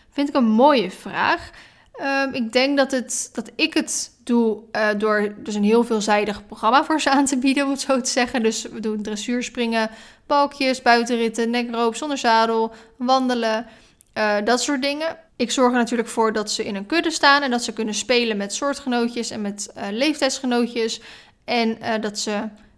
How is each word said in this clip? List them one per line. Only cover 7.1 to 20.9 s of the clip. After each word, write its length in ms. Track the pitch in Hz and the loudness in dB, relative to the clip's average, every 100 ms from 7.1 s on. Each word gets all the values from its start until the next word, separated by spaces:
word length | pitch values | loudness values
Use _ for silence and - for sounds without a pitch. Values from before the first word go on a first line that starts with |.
aan 140 | 269 | 2
te 140 | 277 262 | 2 2
bieden, 260 | 269 269 | 2 2
om 60 | 277 | 0
het 100 | 269 | -2
zo 200 | - 247 | 0 0
te 100 | 240 | 0
zeggen. 320 | - 240 262 | -2 0 0
Dus 200 | 220 220 | 0 -2
we 180 | 240 226 | -8 -8
doen 220 | 220 214 | -6 -4
dressuur, 400 | 208 208 - 247 | -6 -6 -4 -4
springen, 480 | 240 - 233 226 220 220 - - - | -4 -4 -2 0 -2 -6 -20 -20 0
balkjes, 560 | 285 277 285 269 254 | 2 2 2 0 2
buitenritten, 680 | 247 233 233 240 226 226 233 | 4 4 4 0 0 0 -2
nekroop, 460 | 240 240 233 233 226 | -2 -2 0 0 -2
zonder 220 | 302 277 | -6 -2
zadel, 540 | 240 226 226 226 226 - - _ | 2 4 4 2 -2 -4 -20 _
wandelen, 680 | 247 262 254 240 226 220 233 - _ _ - | 2 2 2 0 0 -2 -6 -18 _ _ -12
eh, 240 | - 214 208 | -2 0 0
dat 180 | 208 247 | 2 0
soort 200 | 247 285 | 0 -2
dingen. 360 | 277 285 320 - _ _ | -2 -4 -6 -8 _ _
Ik 80 | 233 | -2
zorg 220 | - 247 | 2 2
er 60 | 247 | 4
natuurlijk 300 | 233 233 226 | 0 -2 -4
voor 240 | - 220 | 0 0
dat 180 | 220 208 | 0 -4
ze 140 | - | -4
in 100 | - | -6
een 120 | 196 202 | -6 -2
kudde 240 | 330 339 | -2 0
staan 320 | 320 330 285 | 2 4 4
en 80 | 277 | 2
dat 140 | 240 | -2
ze 80 | 240 | -4
kunnen 220 | 220 214 | -6 -4
spelen 420 | 208 - 240 233 208 | -4 0 2 2 -2
met 180 | 202 | -4
soortgenootjes 760 | - 285 277 262 240 233 240 226 | -4 -4 -4 -2 -2 -2 -4 -8
en 100 | 214 | -6
met, 320 | 202 202 - | -8 -8 -12
eh, 100 | - 202 | -10 -8
leeftijdsgenootjes. 1120 | 214 302 294 269 262 254 240 233 233 226 | -2 0 0 -2 -2 -2 0 0 -2 -4